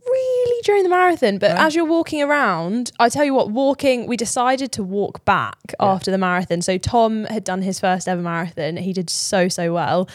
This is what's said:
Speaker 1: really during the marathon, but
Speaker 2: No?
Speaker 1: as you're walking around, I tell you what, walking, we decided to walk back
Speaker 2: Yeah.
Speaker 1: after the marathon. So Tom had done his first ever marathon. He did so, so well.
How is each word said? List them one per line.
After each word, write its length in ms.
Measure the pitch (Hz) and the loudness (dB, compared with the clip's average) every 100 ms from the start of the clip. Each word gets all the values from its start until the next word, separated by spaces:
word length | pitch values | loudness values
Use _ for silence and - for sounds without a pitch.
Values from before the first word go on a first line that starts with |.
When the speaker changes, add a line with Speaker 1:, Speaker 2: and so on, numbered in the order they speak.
| 494 | -2
Speaker 1:
really 560 | 523 508 494 480 480 | -2 0 0 0 0
during 200 | 440 403 | 2 2
the 60 | 370 | 4
marathon, 480 | 359 359 330 220 196 | 4 4 4 2 2
but 140 | 202 175 | 2 4
Speaker 2:
No? 60 | |
Speaker 1:
as 140 | 311 320 | 2 2
you're 100 | 320 | 2
walking 360 | 330 320 302 | 0 0 -2
around, 720 | 285 294 233 165 170 226 240 - | 0 2 2 0 -2 -4 -4 0
I 80 | 233 | 2
tell 140 | 277 | 2
you 100 | 294 | 2
what, 180 | 262 208 | 2 0
walking, 560 | 220 277 269 269 247 220 | 2 0 2 0 0 -2
we 100 | 233 | -4
decided 540 | 233 262 247 262 269 | -4 0 0 0 -2
to 100 | - | -6
walk 400 | 185 202 196 - - | -4 -2 -4 -2 0
back 300 | 180 107 - - - | 0 0 -8 -12 -2
Speaker 2:
Yeah. 60 | 202 | 0
Speaker 1:
after 220 | 190 - | 0 0
the 60 | 190 | 0
marathon. 440 | 185 180 180 175 | 2 0 0 -2
So 160 | 175 185 | 0 -2
Tom 480 | - 240 226 220 214 | 0 2 2 0 -4
had 180 | 214 | -6
done 180 | 190 185 | -4 -4
his 180 | 190 185 | -4 -2
first 280 | 190 185 190 | 0 0 -2
ever 140 | 180 | -4
marathon. 560 | 170 165 170 165 151 170 | -2 -4 -6 -4 -6 -4
He 160 | 190 | -4
did 160 | 185 165 | -4 -4
so, 380 | - - 196 180 | -6 -2 0 0
so 260 | - 170 | 0 -2
well. 360 | 170 143 170 185 | 0 0 0 -2